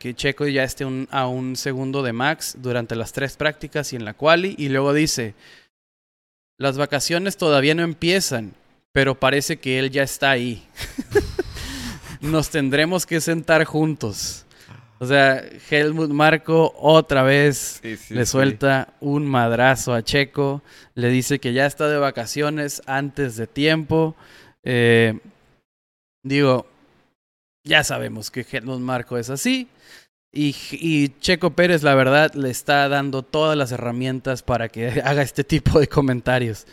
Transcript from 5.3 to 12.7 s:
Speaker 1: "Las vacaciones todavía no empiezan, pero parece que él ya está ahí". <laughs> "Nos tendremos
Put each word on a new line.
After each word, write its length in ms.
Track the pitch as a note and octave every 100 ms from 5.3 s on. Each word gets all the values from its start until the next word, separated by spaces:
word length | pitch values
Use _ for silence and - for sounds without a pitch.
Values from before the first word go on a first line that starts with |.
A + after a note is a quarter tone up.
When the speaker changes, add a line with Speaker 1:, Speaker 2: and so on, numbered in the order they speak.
| G2+ - - _ _ _ _ _ _ _ _ _ -
Speaker 1:
"Las 200 | C3+ C3
vacaciones 600 | C#3+ C#3+ - E3+ G3 -
todavía 380 | E3+ C#3+ C3+ D#3+
no 80 |
empiezan, 720 | E3+ D3+ E3+ F#3+ F3+ B2+ G#2+ - _ _ _
pero 260 | C#3 C3+ C3
parece 380 | C3 C#3 - D#3+
que 180 | C3+ C3
él 140 | C3+
ya 100 | C3+
está 280 | C3+ - C#3
ahí". 340 | C3 B2 A2+ -
<laughs> 1500 | - - - - - - - - - - C4+ A#3+ - - D#3
"Nos 280 | C#3+ D#3 C#3+
tendremos 560 | D#3 C3+